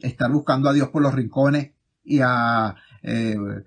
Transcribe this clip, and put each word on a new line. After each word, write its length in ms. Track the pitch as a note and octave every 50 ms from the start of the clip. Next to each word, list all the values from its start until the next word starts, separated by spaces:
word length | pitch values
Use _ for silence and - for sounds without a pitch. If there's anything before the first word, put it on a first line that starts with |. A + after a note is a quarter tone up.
estar 320 | - B2+ C3 - C3+ A#2+ C#3+
buscando 380 | D3 - - C3+ C3+ C#3 C#3+
a 20 | C#3
Dios 160 | D3 C3+ -
por 140 | - D#3 D3
los 120 | C3+ B2+
rincones 580 | C3 A#2+ A2 - C3+ C3+ C#3+ C#3+ D3 C#3 - _ _ _ _ _ _ _
y 180 | - D3 C#3
a, 540 | B2+ B2 B2 A#2+ A#2 A#2 A#2 A2+ A2 G#2 F#2+ - - _ - - -
eh, 340 | A2+ A#2 A2+ A#2 A2+ G#2+ G#2 G2+ G2+ G#2 G2 -